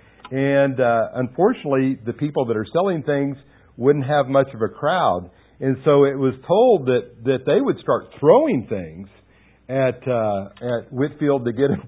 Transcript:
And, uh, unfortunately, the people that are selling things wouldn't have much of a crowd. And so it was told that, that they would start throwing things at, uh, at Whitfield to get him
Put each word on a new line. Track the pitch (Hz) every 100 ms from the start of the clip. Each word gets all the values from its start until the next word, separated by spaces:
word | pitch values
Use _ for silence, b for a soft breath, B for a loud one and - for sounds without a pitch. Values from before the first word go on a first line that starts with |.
| B B B
And, | 131 139 139 139 127
uh, | 123 117 107
unfortunately, | 120 123 - 202 - 151 135 131 131 107
the |
people | 113 147 147 120
that | 110
are | 104
selling | 160 196 165
things | 135 143 139 135 - b b b
wouldn't | 127 147 127
have | 147 135
much | 135 135
of | 113
a | 110
crowd. | - 143 180 135 90 87 b b b
And | 135 127
so | 156 143
it | 139 139
was | 131 131 -
told | 190 254 190 127
that, | 123 - -
that | 117 131
they | - 143
would | 277 -
start | - 117 - -
throwing | 147 220 220 151 -
things | 101 82 82 98 _ _ b b b b
at, | 135 131 127 131
uh, | 120 107 98 98 -
at | 123 117 107
Whitfield | 127 147 147 147 139
to | 120
get | 113 139
him | -